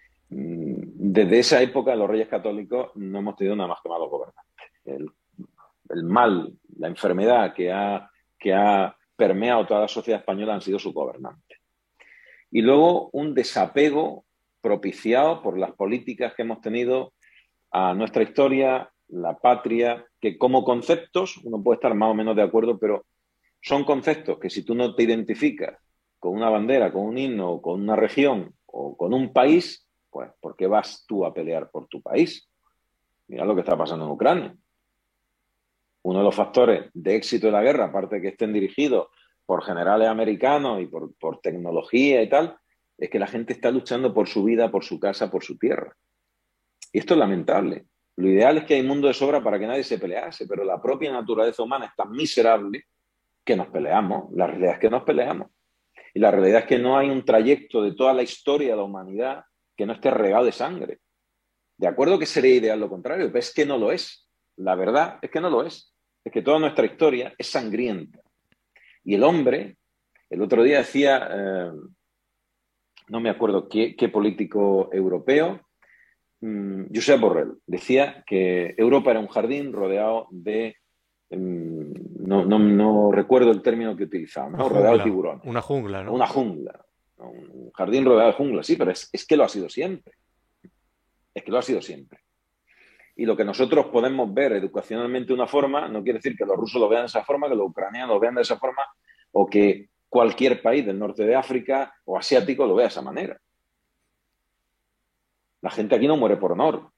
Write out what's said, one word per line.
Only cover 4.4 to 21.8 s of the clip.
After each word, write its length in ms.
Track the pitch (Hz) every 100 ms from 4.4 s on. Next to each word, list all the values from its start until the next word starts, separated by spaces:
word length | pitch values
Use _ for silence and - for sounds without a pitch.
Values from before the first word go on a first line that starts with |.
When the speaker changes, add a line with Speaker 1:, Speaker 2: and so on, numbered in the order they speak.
| _ _ - _
Speaker 1:
El, 240 | - 69 76 - _ - - _ _ _ _
el 140 | 85
mal, 480 | 85 110 117 92 - - _ -
la 100 | 80
enfermedad 680 | 87 101 90 110 123 95
que 180 | - 90
ha, 380 | 95 101 98 - _ _ _
que 140 | 101
ha 420 | 95 104 101 95 - _ -
permeado 520 | 107 95 117 120 98
toda 140 | 104
la 60 | 107
sociedad 340 | 117 113 107
española 340 | - 98 107 101
han 60 |
sido 180 | 95 98
sus 140 | 95
gobernantes. 680 | 76 67 64 65 - _ _ _ _ _ _ _ _ _ _ _
Y 120 | 117
luego 480 | 113 143 165 175 -
un 240 | 139 151 131
desapego 880 | 120 117 92 139 151 147 165 - _ _ _ _
propiciado 840 | 110 101 98 - 110 123 151 165
por 160 | 104 90
las 140 | 95
políticas 600 | - 101 123 - 110 120
que 80 | -
hemos 180 | 117 113
tenido 540 | 110 117 120 131 - _ _ _ _ _ _
a 220 | 90 92
nuestra 300 | 92 110 120
historia, 640 | 107 - 139 131 135 131 - _ _
la 280 | 90 85 -
patria, 680 | 123 123 117 117 120 117 - _
que 180 | 110 85
como 240 | 127 131
conceptos 760 | 127 120 - 170 - 180 185 -
uno 180 | 120 110
puede 140 | 107
estar 180 | 113